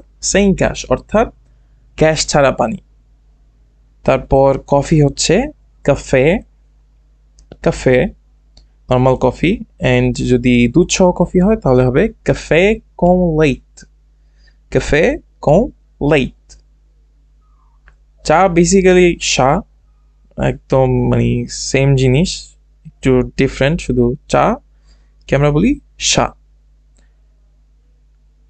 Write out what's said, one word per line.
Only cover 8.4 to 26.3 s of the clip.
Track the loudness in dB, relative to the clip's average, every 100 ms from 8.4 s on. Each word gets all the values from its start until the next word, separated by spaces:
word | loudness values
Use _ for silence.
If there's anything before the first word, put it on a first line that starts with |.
| _ _ _ _ -4
নরমাল | 0 0 0
কফি। | -2 -2 -4 -4 -8 -6
And | -2 0 0
যদি | -2 -2 0 2 2 2
দুধ | 2 0
সহ | 2 0
কফি | 0 -2 0
হয়, | 0 0
তাহলে | 0 2
হবে | 2 0 -2 -4
café | -6 -4 -2 0 2
com | -2 -8 -4 0 2 0 0
leite, | 0 -2 _ -20 -20 _ _ _ _ _ _ _ -6
café | -4 0 0 0 -2
com | -8 _ 0 0 0 -6 _ -6 0
leite। | 0 -2 -8 _ -20 _ _ _ _ _ _ _ _ _ _ _ _ _ _ _ _
চা | -2 2 2
basically | 2 2 2 4 4 2 0
চা, | -4 0 0 0 -4 _ _ _ _ _ _ -6
একদম | -6 -6 -2 0 0 0 0
মানে | 0 0 -2 -6
সেম | -10 -4 0 2 2
জিনিস, | 2 2 -2 -6 -16 _ _ _ -20
একটু | -6 0 0 0 -2
ডিফারেন্ট, | -2 0 -2 -2
শুধু | -4 -2 -2 -2 -4
চা | 0 0 -2 _ _ _ _ _ _ -4
কে | 0
আমরা | 0
বলি | 2 0 -2 -8 -8
চা। | -4 -2 -2